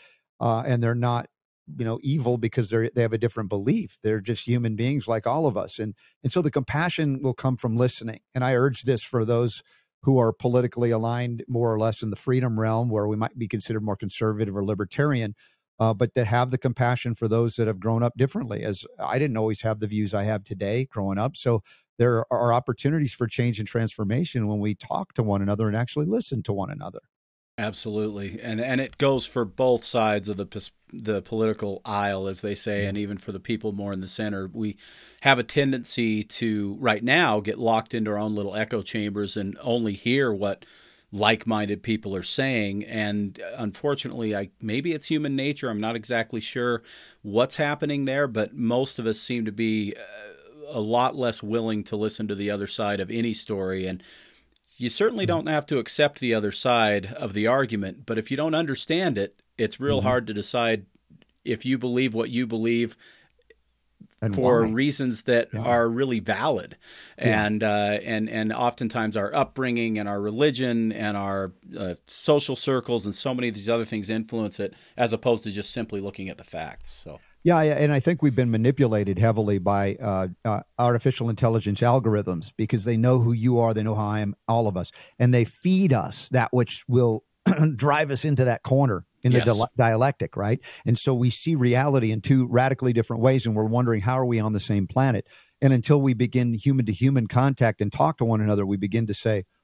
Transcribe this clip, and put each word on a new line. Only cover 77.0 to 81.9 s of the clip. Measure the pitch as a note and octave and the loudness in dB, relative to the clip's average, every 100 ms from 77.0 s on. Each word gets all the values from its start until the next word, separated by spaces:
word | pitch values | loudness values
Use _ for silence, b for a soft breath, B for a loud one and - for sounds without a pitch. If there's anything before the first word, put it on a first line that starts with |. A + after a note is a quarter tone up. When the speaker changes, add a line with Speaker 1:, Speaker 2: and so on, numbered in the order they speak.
| - - b b | -16 -18 b b
Speaker 1:
Yeah, | E3+ E3+ | 4 4
yeah, | D#3 C#3+ | 4 4
and | D3 | 4
I | C#3 | 4
think | E3 F3 | 2 2
we've | D3 A#2+ | 2 4
been | B2 | 2
manipulated | A2+ A#2+ C#3+ B2 G#2+ G2+ F#2 | 4 4 4 4 4 2 2
heavily | A2+ A2 G#2 G2 | 2 4 2 0
by, | F#2 G2+ G2 - | 2 2 0 -2
uh, | G#2+ F#2+ F#2 F2 | -2 -2 -2 -4
uh, | A2+ G2 - - | -4 -4 -4 0
artificial | A#2+ A#2+ C3+ - A#2 | 2 2 2 0 -2
intelligence | A2 A#2+ A2+ G#2 G2 | 0 2 2 0 2
algorithms, | A#2+ | 4